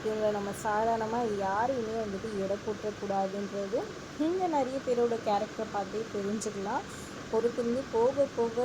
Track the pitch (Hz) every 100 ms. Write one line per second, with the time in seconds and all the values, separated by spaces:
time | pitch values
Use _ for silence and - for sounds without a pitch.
0 | 220 214 214 208 202 196 220 208 226 226
1 | 220 233 240 202 190 196 247 262 220 220
2 | 214 196 220 208 190 202 220 208 214 208
3 | 202 196 196 202 202 196 196 233 427 -
4 | - - 302 370 359 302 254 269 247 240
5 | 240 226 226 202 208 - 214 208 190 208
6 | 220 208 196 214 214 202 196 262 403 -
7 | - - - 220 233 240 233 240 269 226
8 | 240 269 269 - 233 226